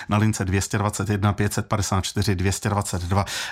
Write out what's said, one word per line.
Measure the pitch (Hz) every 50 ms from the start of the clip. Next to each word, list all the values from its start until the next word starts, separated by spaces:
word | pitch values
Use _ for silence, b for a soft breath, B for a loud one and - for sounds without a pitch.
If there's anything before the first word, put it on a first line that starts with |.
| B B
na | 104
lince | 104 107 107 101 - 98
dvě | 92 95 98
stě | - - -
dvacet | 104 101 107 - - 92 95
jedna | 104 101 98 104 101
pět | - 104 98 -
set | - 101
padesát | - 113 104 95 - 101 95
čtyři | 87 - - 107 98 - 98
dvě | 87 90 98
stě | 92 - - 107
dvacet | 101 101 98 - - 87
dva, | 90 85 98 98 98 B B B B B